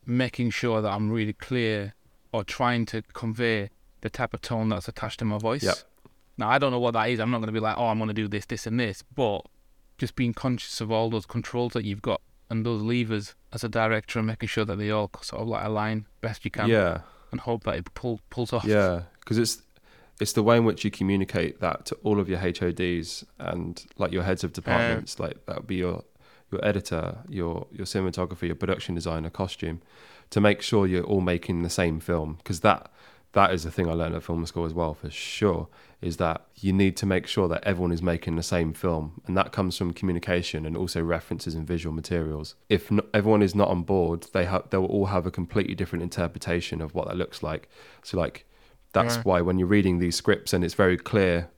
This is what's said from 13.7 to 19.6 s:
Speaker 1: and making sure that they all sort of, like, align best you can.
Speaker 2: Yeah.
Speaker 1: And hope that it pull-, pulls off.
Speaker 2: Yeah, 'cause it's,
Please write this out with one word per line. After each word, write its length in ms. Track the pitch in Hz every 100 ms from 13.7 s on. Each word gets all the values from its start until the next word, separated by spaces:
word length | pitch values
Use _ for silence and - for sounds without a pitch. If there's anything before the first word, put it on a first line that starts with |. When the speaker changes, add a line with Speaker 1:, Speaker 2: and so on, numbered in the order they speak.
| 113 110 110 - 117
Speaker 1:
and 80 | 110
making 220 | 113 110
sure 160 | - 107
that 100 | 95
they 160 | 104
all 180 | 107 104 -
sort 200 | - -
of, 60 | 113
like, 180 | 110 98
align 400 | 107 107 110 104 _
best 240 | 113 101
you 80 | -
can. 160 | - 107
Speaker 2:
Yeah. 340 | 113 90 82 - - -
Speaker 1:
And 80 | -
hope 220 | - 117
that 120 | 113 -
it 180 | 87
pull-, 260 | - 123 113 -
pulls 240 | - 120
off. 120 | 120 107
Speaker 2:
Yeah, 380 | 104 95 87 87 _ -
'cause 120 | 110
it's, 240 | 113 -